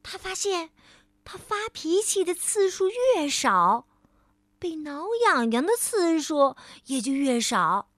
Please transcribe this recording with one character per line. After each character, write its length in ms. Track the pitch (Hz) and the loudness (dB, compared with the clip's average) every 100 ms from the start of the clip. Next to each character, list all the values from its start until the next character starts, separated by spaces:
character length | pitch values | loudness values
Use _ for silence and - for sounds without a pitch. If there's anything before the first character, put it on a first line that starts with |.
他 160 | - 370 | -14 -10
发 180 | 381 381 | -8 -4
现 340 | 403 359 330 _ _ - _ _ | -2 -2 -6 _ _ -20 _ _
他 140 | - 381 | -20 -18
发 320 | - 415 453 | -6 -6 -6
脾 300 | - 311 370 | -8 0 0
气 220 | 440 403 | 2 -2
的 120 | 349 349 | -2 -2
次 340 | - 415 381 | -4 0 0
数 180 | - 381 | 2 -2
越 400 | 480 523 440 294 | 2 2 2 0
少， 580 | - 254 190 175 226 - _ _ _ _ _ _ _ | 0 2 4 4 2 -4 _ _ _ _ _ _ _
被 160 | 359 320 | -8 -8
挠 300 | 294 285 370 466 466 | -10 -8 -4 2 2
痒 260 | 302 226 | 2 0
痒 140 | 233 330 | 0 0
的 80 | 466 | 0
次 440 | - 427 339 320 | 0 0 2 2
数 340 | 285 294 277 262 - - - | 0 2 2 0 -20 -20 -6
也 160 | 269 | -4
就 100 | 226 | -2
越 280 | 269 277 240 | 0 0 0
少。 480 | 226 220 165 190 - | 0 0 2 0 -4